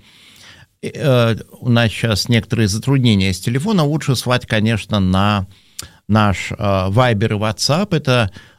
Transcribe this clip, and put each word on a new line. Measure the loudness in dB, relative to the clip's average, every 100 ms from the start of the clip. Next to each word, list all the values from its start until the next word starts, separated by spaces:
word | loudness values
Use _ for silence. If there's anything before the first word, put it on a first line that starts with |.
| -20 _ -20 -20 -20 -20 -20 _
Э, | -12 -4 0 2 2 0 -6 -8
у | 0
нас | 2 2
сейчас | 0 -2 -2 0
некоторые | 0 0 0 0
затруднения | 0 0 2 4 2 2
с | -2
телефона. | -4 -4 0 0
Лучше | 0 -2 -2 -2
слать, | 0 -2 0
конечно, | -2 0 -2 -2 0
на | 2 2 2 0 -4 -12 _ -20 -20 -20 0
наш, | 2 2 0 -6
э, | -4
Viber | -2 0 0 2 2 2 0 -2
и |
WhatsApp. | -4 -4 -2 -2 0 -2
Это | 0 0 0 -4 -20